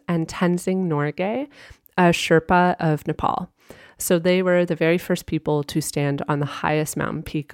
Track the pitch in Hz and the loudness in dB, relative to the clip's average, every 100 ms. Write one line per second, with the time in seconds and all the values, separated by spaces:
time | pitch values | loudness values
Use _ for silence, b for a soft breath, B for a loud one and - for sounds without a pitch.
0 | - 170 165 - 175 175 - 190 185 147 | -4 -4 -4 -2 0 0 -2 -2 0 0
1 | 147 143 190 240 285 B B B _ - | -2 -2 -4 -4 -8 B B B _ 2
2 | 175 170 - 160 - 180 180 - 165 151 | 4 4 4 2 4 4 4 2 0 0
3 | - - - - 180 B B B B - | -2 -4 -2 -2 -6 B B B B -8
4 | - 175 180 180 185 180 175 160 160 175 | 0 2 2 2 4 2 2 2 2 2
5 | - 180 - 156 151 151 147 160 - - | 0 -4 -2 -4 0 -2 0 -4 -2 -2
6 | 143 143 - 147 143 - 160 151 151 - | -2 -2 -2 -2 -2 -2 0 0 -2 -4
7 | - - 160 156 143 | -4 -6 -6 -8 -8